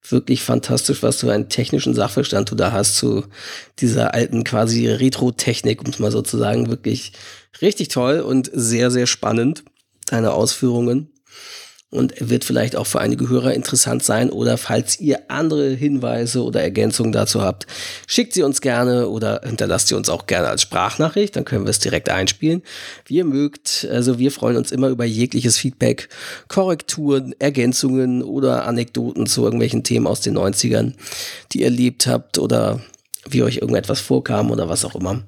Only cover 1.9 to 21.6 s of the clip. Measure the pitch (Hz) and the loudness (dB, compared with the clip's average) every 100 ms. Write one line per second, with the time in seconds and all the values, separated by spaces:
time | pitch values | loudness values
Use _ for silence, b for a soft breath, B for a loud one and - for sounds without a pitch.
1.9 | 117 101 - - 101 98 110 92 107 104 | 0 0 0 0 -2 -2 0 0 2 0
2.9 | - - 107 104 B B B B - 120 | 0 0 -2 -4 B B B B -2 0
3.9 | 120 117 117 117 117 117 113 113 117 117 | 2 2 0 0 -2 0 0 2 2 0
4.9 | 110 131 127 123 120 - 117 113 110 127 | 2 0 2 -2 0 -2 0 -2 -2 -6
5.9 | - 107 117 107 117 110 117 117 117 - | -2 0 0 -2 -2 0 0 0 -2 -4
6.9 | 113 - B B B B - 180 - 165 | -4 -8 B B B B 0 0 0 -2
7.9 | 135 123 156 135 131 120 127 113 117 123 | 0 2 0 2 0 0 -2 0 2 2
8.9 | 123 120 - 107 113 123 160 - _ _ | 2 0 0 0 0 0 -2 -12 _ _
9.9 | _ - 120 110 69 107 - 127 120 120 | _ -4 0 2 2 0 0 0 2 0
10.9 | 127 151 _ B B B B B B _ | 0 -4 _ B B B B B B _
11.9 | - 131 - 117 60 - - 113 - - | -2 -2 -2 -2 -2 0 0 0 -2 -2
12.9 | - - - 123 127 127 127 - 127 123 | 0 0 0 2 2 2 -2 0 0 0
13.9 | 123 - 110 123 - 120 117 - 117 - | 0 0 2 0 0 0 0 0 -2 0
14.9 | - 147 131 - 139 160 156 139 127 147 | -2 0 -2 -4 -2 0 0 0 0 0
15.9 | 139 120 117 120 127 120 110 - 107 110 | 0 0 -2 0 -2 0 0 0 2 0
16.9 | - 113 110 104 107 98 - - B B | 2 0 2 0 0 0 -4 -12 B B
17.9 | B B - 240 190 143 139 135 120 123 | B B -2 0 2 2 2 0 2 2
18.9 | 123 120 110 110 107 - 110 101 90 - | 2 0 -2 -2 -2 -4 -4 0 2 2
19.9 | 101 - 85 - 90 71 - - 87 98 | 0 -2 -4 0 0 2 0 -2 0 -2
20.9 | - 156 202 202 - - 110 | 0 0 2 0 -2 -2 -2